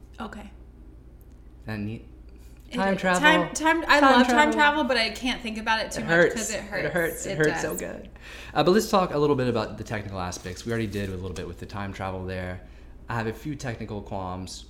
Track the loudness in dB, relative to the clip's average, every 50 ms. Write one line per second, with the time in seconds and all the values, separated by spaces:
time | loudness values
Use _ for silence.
0 | -20 -20 -16 -14 -14 -12 -12 -14 -16 -16 -18 -20 -20 -20 -20 -20 -20 -20 -20 -20
1 | -20 -20 -20 -20 -20 -20 -20 -20 -20 -20 -20 -16 -12 -10 -8 -6 -6 -6 -8 -10
2 | -12 -16 -20 -20 -20 -20 -20 -20 -20 -20 -20 -20 -18 -10 -4 -2 0 0 0 0
3 | 0 0 2 4 6 6 6 6 2 0 -2 0 2 2 2 2 4 4 4 6
4 | 8 8 8 8 6 6 6 6 6 4 4 4 4 4 4 2 2 2 2 2
5 | 2 0 -2 -4 -4 -4 -4 -4 -6 -8 -8 -6 -2 0 0 0 0 -4 -4 -6
6 | 0 4 6 6 6 6 4 0 -4 -4 -4 -6 -6 -6 -6 -4 -4 -2 0 0
7 | 0 0 -2 -6 -6 -6 0 2 2 2 2 0 -4 -4 -6 -6 -8 -8 -10 -12
8 | -14 -16 -18 -18 -18 -18 -16 -16 -16 -4 0 2 4 6 6 4 4 4 2 2
9 | 2 2 2 2 4 4 4 4 2 2 2 0 -2 -2 -6 -10 -8 -6 -6 -6
10 | -6 -6 -6 -6 -6 -6 -6 -8 -8 -10 -10 -8 -6 -4 -2 -2 -2 -2 -2 -4
11 | -4 -4 -6 -6 -8 -8 -8 -8 -8 -8 -10 -12 -12 -10 -8 -8 -8 -8 -6 -6
12 | -6 -6 -6 -6 -6 -6 -6 -6 -6 -6 -8 -10 -12 -16 -18 -20 -20 -20 -20 -18
13 | -10 -6 -4 -4 -2 -4 -6 -6 -8 -8 -8 -6 -6 -8 -8 -8 -8 -8 -8 -8
14 | -8 -8 -8 -6 -6 -6 -6 -6 -8 -10 -10 -14 -16 -18